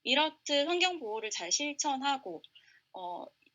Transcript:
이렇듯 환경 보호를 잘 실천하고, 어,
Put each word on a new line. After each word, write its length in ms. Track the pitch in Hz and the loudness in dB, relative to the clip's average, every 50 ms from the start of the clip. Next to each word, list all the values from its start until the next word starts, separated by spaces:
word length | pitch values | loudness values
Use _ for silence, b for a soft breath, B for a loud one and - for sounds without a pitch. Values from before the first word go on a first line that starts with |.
| _ | _
이렇듯 640 | 220 254 285 302 311 302 - _ - 294 285 285 311 | 2 4 4 4 4 0 -4 _ 0 2 2 4 2
환경 300 | 349 359 359 370 359 320 | 2 2 2 2 0 -2
보호를 320 | 269 214 214 220 220 214 | -6 -6 -6 -4 -4 -4
잘 220 | - - - 269 269 | -4 -4 -2 0 0
실천하고, 880 | - 294 294 285 285 - 294 277 262 262 285 277 269 - 190 165 156 - B B B B B B B B _ - | 0 0 -2 -2 -2 -2 -2 -2 0 0 0 0 0 -2 -8 -10 -10 -12 B B B B B B B B _ -14
어, 340 | 190 185 175 175 - - - - _ _ _ _ | -10 -8 -8 -8 -8 -10 -12 -16 _ _ _ _